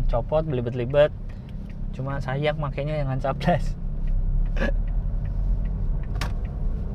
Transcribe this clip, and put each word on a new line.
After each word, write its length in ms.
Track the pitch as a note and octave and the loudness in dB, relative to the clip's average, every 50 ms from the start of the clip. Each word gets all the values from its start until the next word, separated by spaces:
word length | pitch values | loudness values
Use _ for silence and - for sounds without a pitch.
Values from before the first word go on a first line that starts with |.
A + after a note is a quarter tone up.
| A#2+ | 2
copot, 400 | - - A#2+ A#2 - D3+ D#3 D#3 | 2 2 2 0 2 0 0 0
belibet-libet. 640 | D#3 C#3 B2 A#2 A#2+ A#2+ B2+ A#2+ A#2+ C#3 D3 D3 D3 - - - - - - - - - - - - - - - - | 0 0 0 0 -2 -2 -2 -2 2 6 6 6 6 4 -4 -8 -8 -8 -10 -10 -10 -8 -8 -8 -8 -6 -6 -6 -6
Cuma 320 | - - C3 C3+ C#3 C#3 - | -4 -4 -4 -4 -4 -4 -2
sayang 320 | C3 C3 C#3 D3+ D3+ D3+ D#3 D3 | -2 -2 0 0 0 0 0 -2
makainya 400 | C#3 C#3 - C#3 D3+ D#3 D3+ C#3+ | -2 -2 -2 -2 -2 -2 -2 0
yang 80 | C3+ | 0
Hansaplast. 640 | C3 C3 - C3+ C3+ C3+ - - F3 - - - - - - - - - - - - - - - - - - - - | 0 0 0 0 0 2 2 4 4 4 2 0 -2 -2 -2 -2 -2 0 0 2 2 2 2 4 4 4 2 2 2
<laughs> 320 | - - - - - - - - - - - - - - - - - - - - - - - - - - - - - - - - - - - - - - - - - - - - - - - | 2 2 2 2 2 0 0 0 0 0 0 -2 -2 -2 -2 -2 0 2 2 0 0 0 -2 -2 0 0 0 0 0 -2 -2 -2 -2 -2 -2 -2 -2 -4 -4 -4 -2 -2 -2 -2 -2 -4 -4